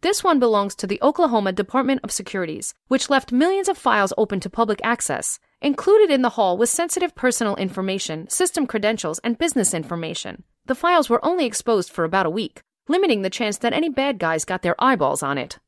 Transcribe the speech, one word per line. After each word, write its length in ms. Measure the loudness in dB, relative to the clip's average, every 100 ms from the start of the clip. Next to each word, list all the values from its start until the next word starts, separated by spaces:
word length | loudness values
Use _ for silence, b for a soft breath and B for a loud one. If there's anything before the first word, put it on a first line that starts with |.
This 220 | 0 0
one 160 | 2 4
belongs 360 | 4 2 0 -4
to 120 | -6
the 140 | 0
Oklahoma 500 | 2 4 2 4 0
Department 480 | -2 -2 0 0 -2 -2
of 60 |
Securities, 600 | -8 -6 -4 -4 -6 -10 -12 _
which 220 | 0 2
left 240 | 0 2
millions 340 | 0 2 2 0
of 100 | -2
files 360 | 2 2 2 0
open 220 | -2 -2
to 100 | -6
public 300 | -2 -2 0
access. 580 | -2 -2 -2 -4 -4 -8 _ _
Included 480 | -2 -2 4 6 6
in 120 | 4
the 80 | 2
haul 280 | 2 2 2
was 120 | 0
sensitive 440 | 0 -2 -2 -4 0
personal 420 | -2 0 -2 -2
information, 720 | -4 -4 -4 -4 -6 -8 -6
system 360 | -2 0 0 -2
credentials, 540 | 0 -2 -2 -4 -4 -4
and 120 | -2
business 360 | 0 0 0
information. 720 | -2 -6 -8 -6 -8 -10 -12 -18 _ -6
The 60 |
files 360 | -2 2 2 4
were 160 | 2 2
only 200 | 0 -2
exposed 460 | -2 0 0 0
for 140 | -4 -2
about 200 | 0 0
a 40 |
week, 320 | -2 -6 -10 _ _ _
limiting 360 | 0 2 2
the 60 | 0
chance 280 | -2 -4 -2
that 160 | -2
any 160 | 0 -2
bad 300 | -2 -2 -2
guys 260 | -2 -2 -2
got 160 | -4
their 200 | -2 2
eyeballs 400 | 2 2 0 0
on 160 | -2 -4
it. 220 | -6 -12